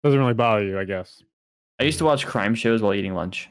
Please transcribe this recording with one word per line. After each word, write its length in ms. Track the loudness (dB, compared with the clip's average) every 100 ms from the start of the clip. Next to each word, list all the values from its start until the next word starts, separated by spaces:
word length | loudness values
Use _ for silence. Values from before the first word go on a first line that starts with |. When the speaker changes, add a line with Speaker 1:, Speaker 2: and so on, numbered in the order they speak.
Speaker 1:
Doesn't 160 | 2 2
really 140 | 2
bother 300 | 2 2 2
you, 160 | 0 -4
I 60 | -6
guess. 380 | -8 -8 -20 _ _ _ _ _ -2
Speaker 2:
I 40 |
used 140 | -2 2
to 60 | 2
watch 200 | 2 -2
crime 300 | -2 -2 0
shows 260 | 2 2
while 120 | 2
eating 200 | 0 -2
lunch. 360 | -4 -6 -8 -16